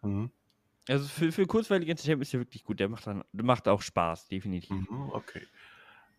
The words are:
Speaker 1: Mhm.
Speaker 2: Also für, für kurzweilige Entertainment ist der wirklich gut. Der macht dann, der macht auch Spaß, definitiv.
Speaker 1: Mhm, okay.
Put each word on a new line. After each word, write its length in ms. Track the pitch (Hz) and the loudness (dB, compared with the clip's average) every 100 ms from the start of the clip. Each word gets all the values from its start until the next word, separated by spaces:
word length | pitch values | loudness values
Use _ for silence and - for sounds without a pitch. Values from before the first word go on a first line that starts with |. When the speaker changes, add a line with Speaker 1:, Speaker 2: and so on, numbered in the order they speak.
Speaker 1:
Mhm. 300 | 104 101 117 - _ _ _ _ - | -4 -2 -4 -10 _ _ _ _ -2
Speaker 2:
Also 180 | 139 139 | 0 0
für, 240 | - 160 | 0 0
für 160 | 165 185 | 4 4
kurzweilige 460 | 220 220 196 165 | 2 4 2 2
Entertainment 300 | 165 147 151 | -2 0 0
ist 100 | 127 | 0
der 80 | 127 | -2
wirklich 240 | 123 - | -4 -10
gut. 160 | - 104 | -6 0
Der 80 | 98 | 0
macht 180 | 113 - | -2 -6
dann, 160 | 98 - | -8 -6
der 120 | 98 | -2
macht 240 | 123 123 104 | 2 4 4
auch 140 | 101 | 2
Spaß, 440 | - - 85 82 - | 2 0 0 -2 -6
definitiv. 420 | 95 98 90 - | -6 -4 -6 -4
Speaker 1:
Mhm, 400 | 95 95 123 135 | -6 -4 -6 -6
okay. 340 | 107 - - - - - - - - _ | -8 -8 -14 -16 -20 -20 -20 -20 -20 _